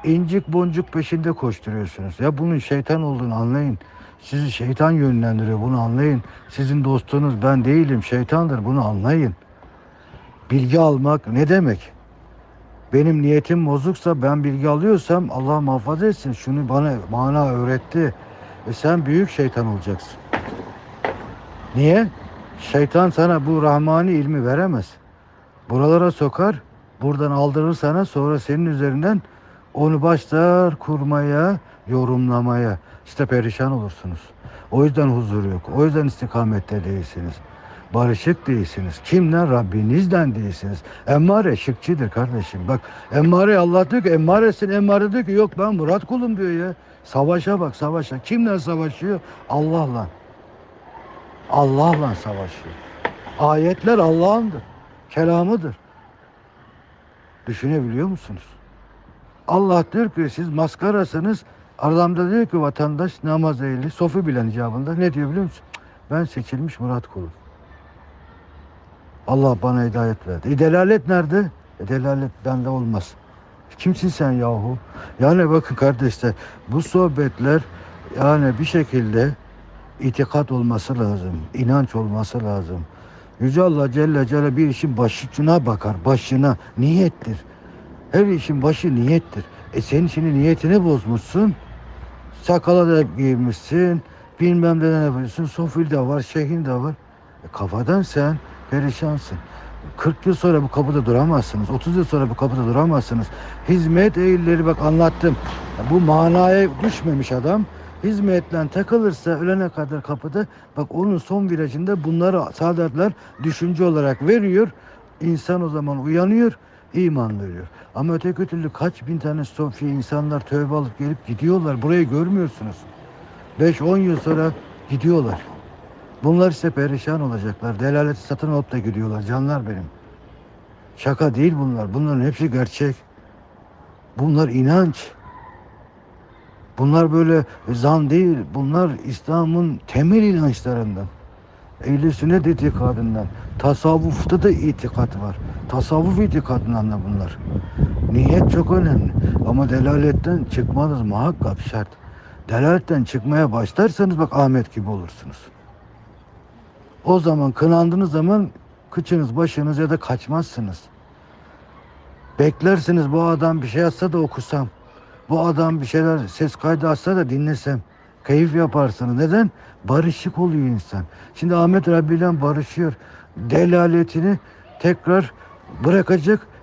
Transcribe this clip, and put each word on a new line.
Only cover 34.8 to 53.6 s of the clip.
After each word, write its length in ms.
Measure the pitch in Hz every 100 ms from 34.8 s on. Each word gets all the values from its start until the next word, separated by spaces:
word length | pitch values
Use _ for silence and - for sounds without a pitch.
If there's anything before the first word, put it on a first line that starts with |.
| 147
yüzden 220 | 139 143
huzur 360 | 123 110 104
yok. 260 | 98 90 - 135
O 100 | 156
yüzden 200 | 151 147
istikamette 800 | - 123 117 113 104 - 104
değilsiniz. 500 | 87 98 78 - 87 69 - - - - -
Barışık 540 | 117 120 110 165 175 -
değilsiniz. 540 | 120 90 - 92 82
Kimden? 480 | - 185 165 165 170
Rabbinizden 840 | 123 101 107 107 147 185 175 147 107
değilsiniz. 460 | 104 87 101 98 - - -
Emmare 480 | 143 170 208 190 107
şirkçidir 540 | - 117 - 170 110
kardeşim. 580 | 113 123 120 95 95 90
Bak, 120 | - - - -
emmare, 460 | 147 160 180 202 202
Allah 320 | 175 180 185
diyor 120 | 240
ki, 60 | 185
emmaresin, 600 | 160 160 202 226 - 202
emmare 420 | 202 202 202 208
diyor 120 | 233
ki, 80 | 190
"Yok, 200 | 196 214 -
ben 180 | 208 196
Murat 300 | 156 196 -
kulum." 320 | 254 240 202
diyor 300 | 185 170 180
ya. 80 | 170 - -
Savaşa 560 | - 135 147 180 185 202
bak, 160 | 156 -
savaşa. 440 | 151 165 131 131
Kimle 400 | - 233 226 190
savaşıyor? 600 | 143 165 156 - 180 190 - - -
Allah'la. 580 | 147 156 165 143 120 92 - - - - - - - - - - - - - -
Allah'la 680 | - 139 135 165 156 139 98
savaşıyor. 600 | 110 98 92 - 82 - - - - - - -
Ayetler 580 | 147 151